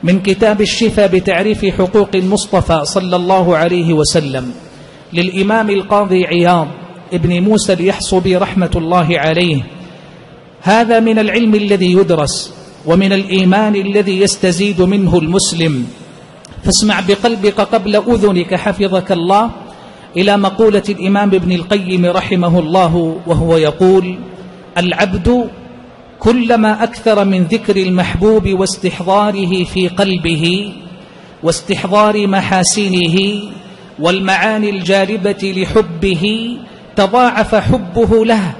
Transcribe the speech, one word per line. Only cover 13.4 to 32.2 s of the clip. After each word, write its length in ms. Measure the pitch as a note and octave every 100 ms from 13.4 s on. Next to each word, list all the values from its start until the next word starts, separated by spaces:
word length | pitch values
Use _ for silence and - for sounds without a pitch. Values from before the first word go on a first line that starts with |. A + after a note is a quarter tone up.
| F#3 G3 G#3+
الذي 460 | G3+ F#3+ G3+ G3+ F#3
يستزيد 600 | G3 - F#3 E3+ G#3 F#3
منه 360 | F#3+ G3+ F#3 E3+
المسلم، 680 | D#3 F#3 - E3+ E3 C3+ A#2+ - - - - - - -
فاسمع 380 | - F#3 G#3+ F#3
بقلبك 600 | F#3 G3 A#3 A3+ G#3 G3
قبل 360 | G3+ A3+ F#3 G#3
أذنك 580 | A#3 A3+ G3+ F3+ E3+
حفظك 580 | F3+ G#3 F#3+ G3 F#3 F#3
الله 380 | F3+ E3+ G3 A#3 - - - - - - F3
إلى 200 | G3+ G3+
مقولة 460 | G3 F#3+ A3 G3+ G3
الإمام 400 | G3+ F#3 G3+ G#3
ابن 240 | F#3+ F3
القيم 540 | F3+ F3 G#3 F3+ F#3 F3
رحمه 520 | F#3 - F#3 F3 F3
الله، 580 | D#3 F3+ F3 E3+ E3 D#3+ E3+
وهو 300 | E3 E3 E3
يقول: 600 | D#3 D3 F#3 F#3+ F3+ F#3 - - - - - F3
"العبد 680 | F3+ D#3+ G#3 F#3 F3 B3 A#3+ - - - - - - -
كلما 680 | G#3+ B3 A3+ A#3 G#3+ G#3+
أكثر 400 | A#3 - A#3 G#3
من 180 | G3 F#3
ذكر 340 | E3 A3 A3+ G3
المحبوب 720 | F#3 F3+ F3 E3+ G#3 A3 G3
واستحضاره 1160 | F#3+ F#3+ - F#3 - F3 G3 G#3 G3 F3+ F#3
في 240 | E3+ F#3 F3+
قلبه 840 | F3+ G3 F3+ D#3+ D#3+ E3+ F#3 G#3 - - - - - - -
واستحضار 840 | D#3+ E3 - F#3 F#3+ G#3 G#3+ G#3+